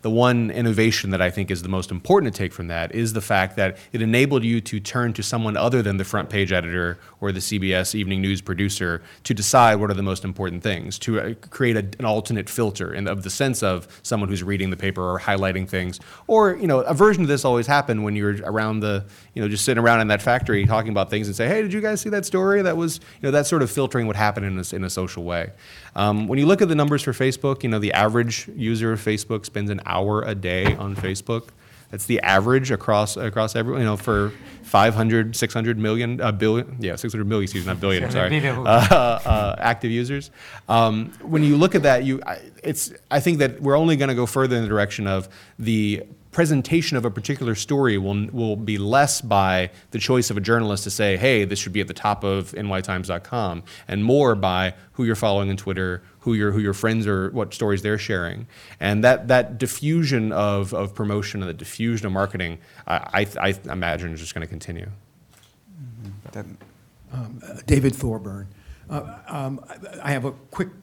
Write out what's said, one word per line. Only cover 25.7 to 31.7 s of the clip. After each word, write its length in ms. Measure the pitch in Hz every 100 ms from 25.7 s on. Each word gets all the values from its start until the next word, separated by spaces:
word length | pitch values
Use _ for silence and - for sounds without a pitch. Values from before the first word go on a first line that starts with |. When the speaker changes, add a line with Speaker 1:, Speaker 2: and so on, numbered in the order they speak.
| - - -
Speaker 1:
Um, 320 | 104 104 107
when 100 | 135
you 80 | 143
look 160 | 196
at 60 | 196
the 80 | 151
numbers 260 | 147 147
for 80 | 143
Facebook, 540 | 117 135 127 143 135
you 40 | 127
know, 120 | 110
the 120 | 101
average 540 | - 107 113 117 113 -
user 380 | 202 110 113 113
of 80 | 113
Facebook 440 | 110 107 - 110
spends 260 | - - 101
an 100 | 98
hour 380 | - 92 98 107
a 140 | 110 101
day 400 | 95 92 98 -
on 180 | 98
Facebook. 540 | 98 92 98 - 117 - _ -